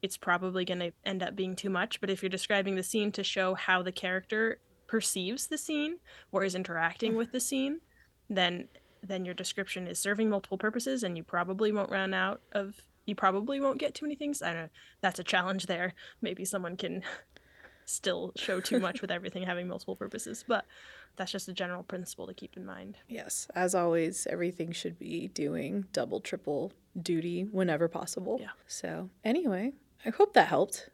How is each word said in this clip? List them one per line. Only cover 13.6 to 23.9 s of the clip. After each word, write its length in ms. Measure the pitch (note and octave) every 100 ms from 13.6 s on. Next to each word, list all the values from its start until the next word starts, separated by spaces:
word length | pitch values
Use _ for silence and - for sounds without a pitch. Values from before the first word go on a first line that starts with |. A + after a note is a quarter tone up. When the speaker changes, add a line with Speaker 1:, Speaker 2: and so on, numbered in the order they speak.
| C#4 C4+
Speaker 1:
get 140 | - -
too 100 | D4+
many 100 | D4
things. 260 | D4 C#4+
I 100 | F3
don't 100 | E3
know. 60 | D#3+ - - _
That's 180 | F#3 F3+
a 40 |
challenge 420 | F3 F#3 F3+ F#3+ -
there. 280 | F3 F3+ - - -
Maybe 240 | G#3+ F#3 F#3+
someone 320 | G3 F3 F#3
can 260 | F#3+ F3 F#3 - - -
<laughs> 420 | _ - - - -
still 460 | - - F3 F3+ -
show 220 | - F#3
too 200 | F#3 B3
much 220 | F#3 -
with 100 | F#3
Speaker 2:
<laughs> 60 | F3+
Speaker 1:
everything 260 | F#3 F3+
having 240 | F#3 F3 F3+
multiple 280 | - - F#3+
purposes, 480 | G3 - - A3 -
but 180 | A3 - - - - - -
that's 160 | F#3
just 160 | G3 F#3
a 40 |
general 300 | F#3 F3+ F3+
principle 440 | F3+ F#3 F3+ - -
to 60 |
keep 220 | F#3 - -
in 80 | F#3+
mind. 320 | F#3+ F#3+ G#3 -
Speaker 2:
Yes. 400 | A3+ - - - -
As 200 | F3+ F#3+
always, 500 | F3